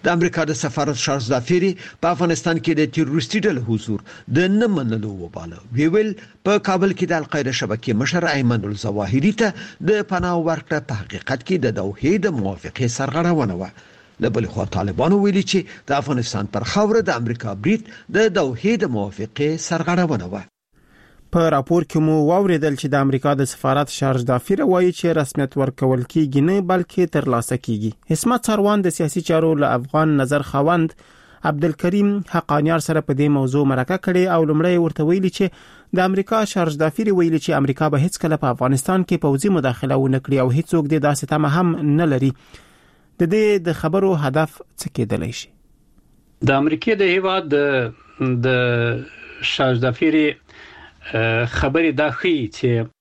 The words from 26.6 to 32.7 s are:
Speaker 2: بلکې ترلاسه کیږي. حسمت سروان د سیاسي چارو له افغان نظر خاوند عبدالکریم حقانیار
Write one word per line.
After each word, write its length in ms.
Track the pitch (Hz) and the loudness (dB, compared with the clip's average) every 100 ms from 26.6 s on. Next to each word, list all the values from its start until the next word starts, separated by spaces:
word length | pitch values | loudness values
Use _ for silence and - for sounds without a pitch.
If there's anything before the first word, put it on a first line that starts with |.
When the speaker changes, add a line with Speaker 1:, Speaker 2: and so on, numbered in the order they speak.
Speaker 2:
بلکې 500 | 180 185 175 - 175 151 | 0 -2 0 0 0 0
ترلاسه 400 | 135 123 120 131 | 0 -2 -2 -6
کیږي. 560 | - 107 110 - _ | -4 -4 -4 -8 _
حسمت 340 | 160 240 240 - | -2 0 0 0
سروان 360 | 214 202 208 | 0 2 2
د 60 | 180 | 0
سیاسي 320 | - 160 185 | -2 -2 -2
چارو 300 | 160 160 160 | 0 2 2
له 120 | 156 139 | 2 2
افغان 500 | 123 135 151 156 147 | 0 -2 0 2 2
نظر 260 | 131 147 | 2 -2
خاوند 520 | 139 139 151 170 160 - - - - - | -2 0 2 2 0 -4 -20 -20 -20 -6
عبدالکریم 760 | 156 151 165 156 175 202 202 202 - | -4 0 -2 0 0 2 2 0 -2
حقانیار 440 | 170 - 147 151 | -4 -2 0 2